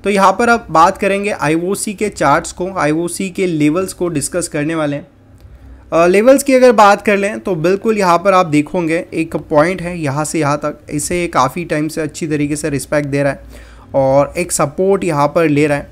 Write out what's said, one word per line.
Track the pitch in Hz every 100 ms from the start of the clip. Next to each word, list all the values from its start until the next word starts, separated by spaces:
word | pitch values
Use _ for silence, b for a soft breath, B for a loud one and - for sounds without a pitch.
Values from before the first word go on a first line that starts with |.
तो | 196
यहाँ | 202 190
पर | 285 233
अब | 233 -
बात | 160 175 190
करेंगे | 196 196 202
आईओसी | 196 147 160 180 196 -
के | 196 208
चार्ट्स | - 151 156 170
को, | - 180 185
आईओसी | 151 156 170 170 190
के | 175 185
लेवल्स | 160 147 165 190
को | - 175
डिस्कस | 151 - 180 160
करने | 156 147 165
वाले | 151 143
हैं। | - _ _ - b b b b b
अ, | 160 175
लेवल्स | 196 233 269
की | 277
अगर | 262 254
बात | 220 202 202
कर | 220 202
लें | 202 226
तो | 220 175
बिल्कुल | 165 196 226 214
यहाँ | 190 170
पर | 196
आप | 185 175
देखोगे | 147 147 185 165 165 -
एक | - 165 170
पॉइंट | - 151 160 190
है | 170 180
यहाँ | 147 139 -
से | 170
यहाँ | 143 147
तक, | 151 147 -
इसे | 147 - 180 175
काफ़ी | 165 131 185 165
टाइम | 156 156
से | 156
अच्छी | 151 - 165
तरीके | 151 147 147
से | 156
रिस्पेक्ट | 143 - 151 143
दे | 139
रहा | 139
है | 135 - B B B B 139
और | 135 139 139 165
एक | 175
सपोर्ट | - 151 143 190 196
यहाँ | 185 147 151
पर | 170 160
ले | 143 151
रहा | 143
है | -